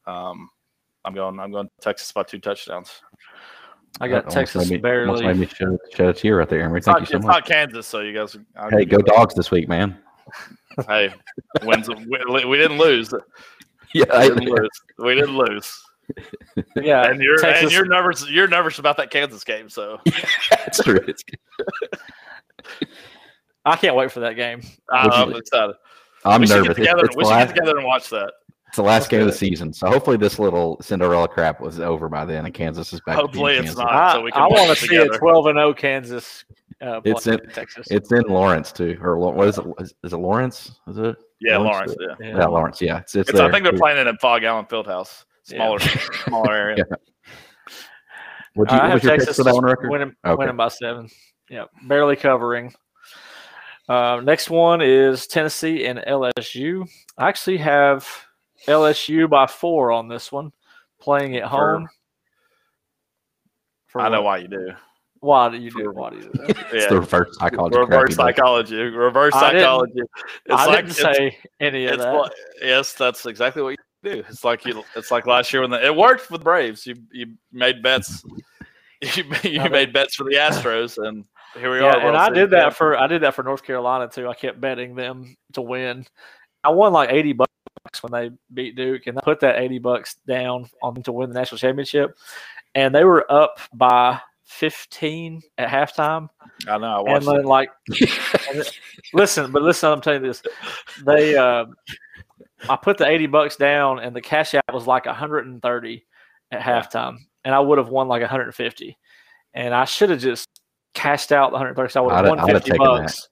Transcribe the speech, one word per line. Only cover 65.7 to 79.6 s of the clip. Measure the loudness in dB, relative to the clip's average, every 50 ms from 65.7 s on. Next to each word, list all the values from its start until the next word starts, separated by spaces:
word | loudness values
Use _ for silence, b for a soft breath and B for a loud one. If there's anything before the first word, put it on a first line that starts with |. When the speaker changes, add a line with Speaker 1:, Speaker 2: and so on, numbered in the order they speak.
Speaker 2:
do? | -10 -10 -10
Speaker 1:
For | -8 -8
Speaker 2:
Why | -10 -12 -12
do | -14
you | -16 -18
do | -12 -12
that? | -8 -4 -4
Speaker 3:
<laughs> | -4 -4 -4 -6 -4
It's | -2 0
Speaker 1:
Yeah. | 2
Speaker 3:
the | 0 0
reverse | 0 2 0 0 0 0 -4
psychology | -4 -4 -4 -2 -2 -2 0 2
Speaker 1:
Reverse | 2 2 4
Speaker 3:
crap | 4 4
he | 4
does. | 2 2
Speaker 1:
psychology. | 0 0 2 2 2 2 4 2 2 -2 -4 -6
Reverse | -6 -6 -6 -2 0 0 2 4 4 4 4 4
Speaker 2:
I | 4 4 4
didn't, | 6 4
Speaker 1:
psychology. | 4 4 4 2 0 -2 -4 -8
It's | -8 -8 B B B B B B B 0
Speaker 2:
I | 2 2 4
Speaker 1:
like, | 4 2 2 0
Speaker 2:
didn't | -4
Speaker 1:
it's, | -4 0
Speaker 2:
say | 0 2 2 2 0 -2 -4 _ _ -20 _ _
any | -4 -4 -4 -2 -2
of | -2 -2
Speaker 1:
it's | -2 -2
Speaker 2:
that. | -2 0
Speaker 1:
like, | -2 -2 -2 -8 -18 -20 -20 -16 -8
yes, | -2 0 0 0 0 -4 -6
that's | -2 -4 -4 -4 -6 -12
exactly | -14 -6 -4 -4 -4 -2 -4
what | -8 -8
you | -8 -12 _ _ _ _ -12
do. | -10 -10 -10 -12 -14
It's | -18 -6 -4
like | -4 -4 -2 -6
you, | -10 -10 -10 -12 -12 -14
it's | -14 -6 -2
like | -4 -2 2
last | 2 2 2 2 0
year | -2 -2 -2
when | -2
the, | -2 0 0
it | 0 2
worked | 4 4 4 2 2
for | -2 -14 -14
the | -4 -2
Braves. | 0 0 0 0 -4 -8 -12 -16
You, | -18 -18 -18 -20 _
you | _ -16 -16 -16 -16 _ _ _
made | -6 -2 -2 -2 -2 0 0
bets. | 0 0 0 -2 -8 -16 -16 _ -18
<laughs> | -20 -20 -20 b b b b b b b b b b b -10 -8 -6
You, | -8 -6 -8 -8 -6
you | -4 -4 -4
Speaker 2:
I | -2